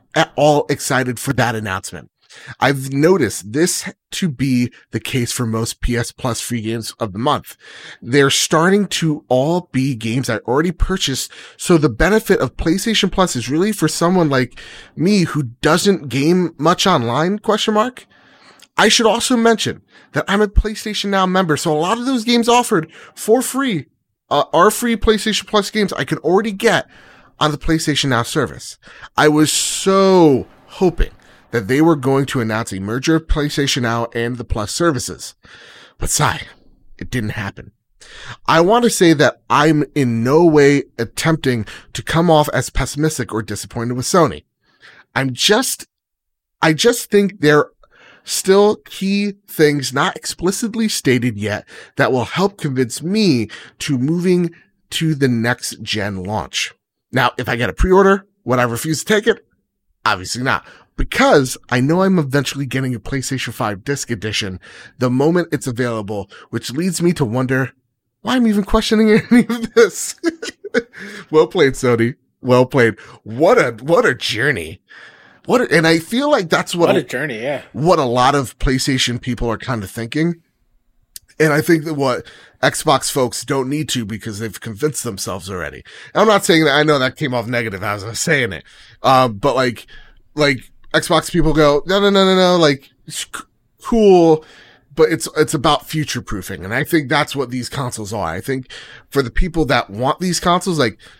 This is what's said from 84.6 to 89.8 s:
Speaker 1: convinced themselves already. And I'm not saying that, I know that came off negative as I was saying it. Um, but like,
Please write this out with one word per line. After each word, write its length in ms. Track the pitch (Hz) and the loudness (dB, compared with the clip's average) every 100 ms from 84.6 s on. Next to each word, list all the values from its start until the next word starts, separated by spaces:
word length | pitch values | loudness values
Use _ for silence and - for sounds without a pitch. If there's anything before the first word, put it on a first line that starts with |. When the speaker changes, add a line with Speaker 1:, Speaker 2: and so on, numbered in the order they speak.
Speaker 1:
convinced 420 | 117 104 151 - | -14 -4 -4 -4
themselves 480 | 120 98 - 95 90 | -8 -8 -8 -8 -8
already. 320 | 92 73 67 - - - | -10 -10 -12 -20 -20 -8
And 80 | 160 | 0
I'm 80 | 220 | 2
not 160 | 202 | 2
saying 220 | - 165 156 | 4 4 4
that, 100 | 143 | 4
I 40 | |
know 140 | 151 147 | 2 2
that 160 | 127 - | 0 -4
came 160 | 147 | -4
off 120 | 123 110 | -4 -4
negative 340 | 123 113 95 | -4 -4 -6
as 220 | 101 101 | -6 -6
I 60 | 98 | -8
was 100 | 110 | -6
saying 320 | - 147 117 | -2 0 0
it. 120 | 85 - - - _ | -6 -16 -20 -20 _
Um, 360 | 120 131 127 101 | 4 4 4 2
but 180 | 139 127 | 0 2
like, 300 | 127 110 | 0 -2